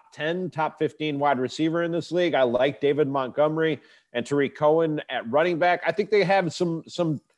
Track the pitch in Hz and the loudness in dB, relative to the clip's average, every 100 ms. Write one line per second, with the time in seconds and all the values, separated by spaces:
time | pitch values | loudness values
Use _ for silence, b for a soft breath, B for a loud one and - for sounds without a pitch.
0 | _ - 156 175 185 151 151 - 151 - | _ -8 -4 -4 -6 -4 -4 -2 -4 -2
1 | 151 143 143 131 127 - 160 165 170 170 | -4 0 0 0 -2 -2 -2 0 -2 -4
2 | - 170 175 135 127 120 139 135 139 143 | -2 0 2 4 2 2 0 0 0 2
3 | 143 139 127 107 151 156 160 147 b b | 2 0 -2 0 0 2 -2 -2 b b
4 | b 120 - 143 139 - 151 160 165 151 | b -6 -2 0 0 2 2 4 2 -2
5 | - 127 110 139 175 165 175 175 160 160 | -4 -6 -2 0 2 2 2 2 -2 -2
6 | 220 214 180 196 175 - 180 165 - - | 0 2 4 2 0 -2 -4 -4 -8 -4
7 | 170 147 _ | -2 -2 _